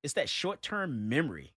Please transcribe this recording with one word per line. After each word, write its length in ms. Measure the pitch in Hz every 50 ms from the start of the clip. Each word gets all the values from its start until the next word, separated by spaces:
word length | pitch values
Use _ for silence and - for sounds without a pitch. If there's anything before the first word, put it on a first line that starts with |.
It's 100 | - 143 -
that 140 | 202 - -
short-term 800 | - - - 190 202 - - - 208 202 190 160 123 107 107 110
memory, 460 | 123 156 170 117 85 73 69 - -